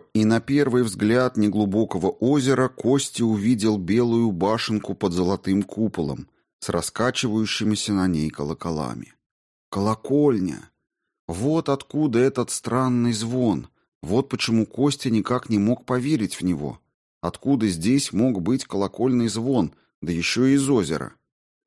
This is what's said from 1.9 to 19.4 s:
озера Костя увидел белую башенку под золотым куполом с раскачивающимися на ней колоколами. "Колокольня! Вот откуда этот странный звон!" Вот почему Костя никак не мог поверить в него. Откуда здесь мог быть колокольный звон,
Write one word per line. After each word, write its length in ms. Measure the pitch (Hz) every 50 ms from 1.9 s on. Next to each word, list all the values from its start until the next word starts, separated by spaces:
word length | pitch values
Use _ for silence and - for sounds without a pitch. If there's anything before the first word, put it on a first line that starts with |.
| - 87 87 92
озера 580 | - - 117 131 147 147 123 135 135 127 131
Костя 580 | 127 - - - 117 139 139 - - - - 120
увидел 520 | 113 110 101 98 117 127 101 107 110 107
белую 540 | 98 87 85 107 120 123 120 117 117 117 110
башенку 640 | 95 82 92 104 113 113 - - 110 104 - - 95
под 180 | - 104 92 85
золотым 480 | 92 90 87 82 - - 95 95 101
куполом 640 | 101 - - 104 110 101 - 90 78 71 67 65 - _ _ _ _ _ _ -
с 80 | - -
раскачивающимися 1200 | - 85 - - - - 117 127 123 - 131 113 107 110 110 - - - 107 107 107 - - 110 104
на 140 | 95 92
ней 240 | 92 85 76 78 76
колоколами. 800 | - - 73 73 73 - - 85 80 76 69 60 57 57 - - _ _ _ _ _ _ _ _ _ _ _ -
"Колокольня! 1000 | - 98 101 110 110 - - - 135 147 147 143 120 98 92 85 65 - - _ _ _ _ _ _ _ _ _ _ _ -
Вот 420 | - 82 - 120 147 160 165 - -
откуда 480 | 139 139 - - - 147 156 139 113
этот 320 | 117 127 135 - 123 117 -
странный 640 | - - - 113 117 127 131 127 123 120 120 120 113
звон!" 540 | 104 113 113 123 127 123 113 87 65 60 - _ _ _ _ _ -
Вот 280 | - 78 101 131 135 -
почему 360 | 131 - - 120 117 113 104
Костя 460 | - - 113 139 147 139 - - 127
никак 380 | 113 107 - - 123 123 - -
не 100 | 110 101
мог 260 | 101 110 120 - -
поверить 480 | - 127 127 123 143 160 117 101 - -
в 80 | -
него. 380 | 87 90 85 71 73 65 58 - _ _ _ _ _ _ _ -
Откуда 460 | - 87 - - - 131 139 117 110
здесь 460 | 101 87 80 85 110 135 143 - - -
мог 280 | 98 120 131 113 92
быть 240 | 82 104 131 131 -
колокольный 600 | - 104 98 98 92 - - 120 135 123 120 117
звон, 480 | 104 98 113